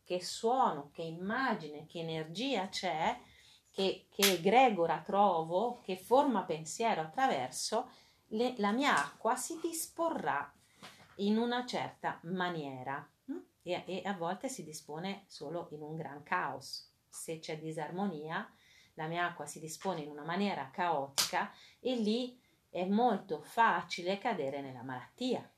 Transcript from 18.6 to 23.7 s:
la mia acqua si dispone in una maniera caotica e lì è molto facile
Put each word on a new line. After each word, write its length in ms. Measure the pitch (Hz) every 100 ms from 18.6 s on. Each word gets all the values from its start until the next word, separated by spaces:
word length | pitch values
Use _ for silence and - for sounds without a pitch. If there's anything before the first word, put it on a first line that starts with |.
| _ - -
la 120 | - 160
mia 200 | 170 175
acqua 200 | 170 147
si 140 | 170
dispone 400 | 160 - 190 165
in 100 | 147
una 140 | 147
maniera 460 | 151 180 202 160 135
caotica 800 | - 180 151 135 - - 175 208 - - _
e 160 | 233
lì 420 | 247 208 226 247 - _ _ _
è 160 | 175
molto 580 | 185 208 247 202 - 151
facile 760 | - - 226